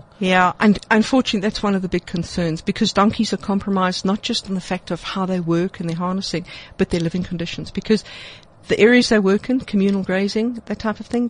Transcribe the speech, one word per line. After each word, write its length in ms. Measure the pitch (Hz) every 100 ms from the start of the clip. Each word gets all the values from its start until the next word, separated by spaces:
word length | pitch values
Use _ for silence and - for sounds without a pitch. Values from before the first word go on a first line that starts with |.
| - -
Yeah, 340 | 185 185 180 -
and 200 | 214 190 -
unfortunately, 520 | 220 220 262 - 214 202
that's 140 | -
one 140 | 208 196
of 60 |
the 80 | 185
big 160 | 180 -
concerns, 560 | 175 165 - 170 160
because 320 | - - 214
donkeys 400 | - 202 - 214
are 40 | 190
compromised 680 | - 202 196 196 185 180 185
not 160 | 208
just 260 | - 233 -
in 80 | 190
the 60 |
fact 280 | - 185 -
of 140 | 175
how 220 | - 196 185
they 160 | 185
work 380 | 165 170 190 -
and 80 | 170
their 80 | 165
harnessing, 480 | 180 190 190 165 180 - - -
but 140 | 190
their 100 | 175
living 220 | 165 180
conditions. 480 | 175 170 170 - 156
Because 340 | - - 220 - - - - - - -
the 100 | -
areas 300 | 214 247 240
they 100 | 220
work 300 | 190 202 -
in, 100 | 254
communal 420 | - 202 196 196
grazing, 600 | 185 185 202 214 233 233 -
that 140 | 202
type 220 | 226 208
of 60 | -
thing, 220 | 240 240